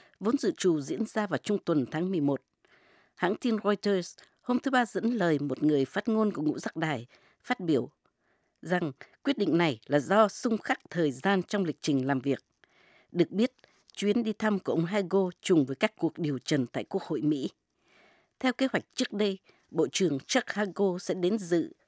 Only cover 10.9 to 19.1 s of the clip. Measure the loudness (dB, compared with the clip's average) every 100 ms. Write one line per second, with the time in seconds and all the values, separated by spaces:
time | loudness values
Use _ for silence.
10.9 | -2 0 0 0 0 0 -2 -2 -2 -2
11.9 | 0 0 -2 -2 -4 _ _ _ _ _
12.9 | _ _ 0 0 2 -2 -2 _ _ _
13.9 | -4 0 0 -2 -2 0 0 0 0 0
14.9 | -2 2 2 2 -2 2 4 4 0 -2
15.9 | 0 -4 -2 -4 -4 0 0 0 -6 -6
16.9 | -6 -4 -2 0 0 -4 -10 _ _ _
17.9 | _ _ _ _ _ -4 0 0 -2 -4
18.9 | -6 -4